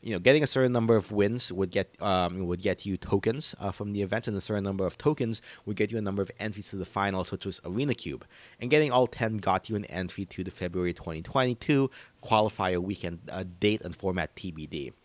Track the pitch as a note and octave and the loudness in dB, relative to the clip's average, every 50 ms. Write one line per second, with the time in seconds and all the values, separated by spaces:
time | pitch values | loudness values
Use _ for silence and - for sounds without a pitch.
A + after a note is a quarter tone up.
0 | - G#2+ A2 F2 F2 B2 C#3 D#3 D3+ C3+ - C3 C3 B2+ B2 A#2+ A2+ A2+ A#2 G#2+ | -4 -4 -4 4 6 8 8 8 6 2 2 4 4 4 4 4 6 6 6 6
1 | F#2+ - G#2+ G2+ G2+ G2+ A2+ B2 - - F2+ F#2 F#2+ F2+ F2 - F#2+ - _ - | 4 2 2 2 2 2 2 -2 -6 -6 -2 -2 -2 0 2 -2 -2 -2 _ -6
2 | F2+ G2+ F#2+ F#2 F2+ F2 F2 F#2 F#2+ F2 F2+ F2+ F#2 G2+ F#2 - - G2+ F#2+ F2+ | -2 2 2 2 2 0 -2 -2 -2 -2 -2 0 0 -2 -2 0 -2 -4 -4 -4
3 | - - - G2 - A2+ A2+ C#3+ D#3 - - - - G2+ F2+ - G#2 G#2 G2+ G2+ | -2 0 0 2 2 2 -2 -2 -6 -10 -10 -6 -6 -6 -4 -4 -6 -4 -2 -2
4 | G2+ F#2 G#2 F#2+ F2+ - G#2+ G2 - - G#2+ G#2 G2 G2 G2 F#2+ F#2+ F2+ - - | -2 0 -2 -2 -2 -2 -4 -4 -2 -2 -2 -2 0 -2 -2 0 -2 -2 -2 0
5 | - D3 D3+ - B2+ A2+ A2+ - - - - - _ - G#2+ F#2 G#2+ G#2 A2+ A2+ | 0 0 0 2 -2 -4 -4 -6 -10 -16 -20 -14 _ -8 -2 0 0 0 0 -2
6 | G#2+ G2 F#2+ G2 G2 - - _ G2 A2 G#2 G#2 G2 - - G2 F#2 - - G2+ | -2 -2 -2 -2 -2 -4 -4 _ -8 -8 -6 -8 -12 -10 -8 -8 -8 -4 -2 0
7 | G2 G2+ F#2+ F#2 F2+ - - F#2 - G2 F2+ - - - F2+ A2 C#3 D3 B2 - | 0 2 2 0 -2 -4 -6 -6 -6 -6 -8 -8 -8 -6 -4 -2 0 -2 -2 -4
8 | - E2+ C#2 B1+ - - - - - - - _ - A#2+ D3 D3+ D#3 D3 B2 B2+ | -4 -8 -8 -10 -12 -18 -20 -20 -20 -20 -14 _ 0 4 4 4 4 6 4 4
9 | B2+ A#2 - - A#2+ A2 A2 G#2+ F#2+ G2+ F#2 F#2 - - A2 G#2 G#2 - - F2 | 4 4 2 -2 -2 -2 -2 0 2 2 2 2 2 -2 -4 -4 -4 -4 -4 -4
10 | F#2 F2 - - G2 F2+ - - F#2 F#2 - - F#2 F2+ F2 F#2 F2+ F2 E2 - | -4 -4 -4 -8 -8 -8 -6 -8 -8 -8 -6 -6 -6 -4 -2 -2 -2 -2 -2 -4
11 | - E2+ D#2+ D#2+ E2 - - C#3 C3 B2+ B2 - - - D3+ C#3 C3+ C3 - - | -6 -8 -8 -8 -8 -4 0 0 0 0 0 -4 0 2 4 4 4 2 -2 -8
12 | - - _ _ - - A#2+ G#2+ G#2+ G#2+ - - G2+ F#2 F#2 F2+ F2+ F#2+ G2+ - | -20 -20 _ _ -2 2 4 4 4 2 0 0 0 0 0 0 0 -2 -6 -6
13 | - F2 E2+ E2+ - - - F#2 F#2+ F2+ F2+ F2 - G#2 G#2+ A2 - F2+ F2 - | -6 -8 -8 -8 -12 -10 -8 -8 -8 -8 -6 2 4 4 4 4 -2 -8 -10 -4
14 | - F#2+ F#2 F2+ E2 D2 _ - - F#2+ E2 D#2 D2+ D2 - D#2+ C#2 B1 - _ | -2 -2 0 0 -2 -2 _ -10 -10 -10 -8 -8 -10 -8 -8 -8 -8 -8 -12 _
15 | _ | _